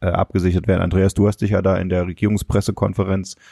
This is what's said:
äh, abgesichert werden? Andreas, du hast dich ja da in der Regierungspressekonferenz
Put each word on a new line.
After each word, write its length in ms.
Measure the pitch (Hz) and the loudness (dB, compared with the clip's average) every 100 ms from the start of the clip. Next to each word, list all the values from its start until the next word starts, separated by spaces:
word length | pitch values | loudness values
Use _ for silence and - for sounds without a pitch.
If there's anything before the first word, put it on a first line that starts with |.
äh, 60 | 90 | -2
abgesichert 600 | 87 95 - 90 90 87 | -2 0 0 2 2 2
werden? 140 | 90 | 0
Andreas, 320 | 90 87 95 | 2 2 2
du 140 | - 104 | 4 2
hast 100 | 104 | 2
dich 140 | 104 | 0
ja 100 | 98 | 0
da 160 | 95 92 | 2 0
in 120 | 92 | 0
der 180 | 90 90 | -2 -2
Regierungspressekonferenz 1300 | 87 104 107 - 104 98 101 101 98 98 95 92 - - | -2 -2 -2 0 -2 0 -2 -2 -2 -2 -2 -4 -14 -20